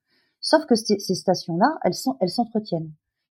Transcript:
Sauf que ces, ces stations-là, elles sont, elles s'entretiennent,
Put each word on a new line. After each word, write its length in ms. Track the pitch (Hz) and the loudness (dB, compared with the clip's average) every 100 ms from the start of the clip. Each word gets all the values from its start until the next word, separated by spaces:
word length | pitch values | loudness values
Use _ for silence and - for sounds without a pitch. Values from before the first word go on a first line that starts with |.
| _ _ _ _ | _ _ _ _
Sauf 280 | - 311 311 | 2 2 4
que 100 | 226 | 2
ces, 240 | 220 208 | 2 -2
ces 160 | - 180 | -2 -2
stations-là, 600 | - 175 - 170 247 - | 0 0 -2 2 2 2
elles 120 | 185 | -2
sont, 220 | 180 - 262 | -2 -4 -2
elles 100 | 180 | -2
s'entretiennent, 640 | 208 233 220 214 170 160 156 _ _ _ | 0 -2 -4 -4 -4 -6 -14 _ _ _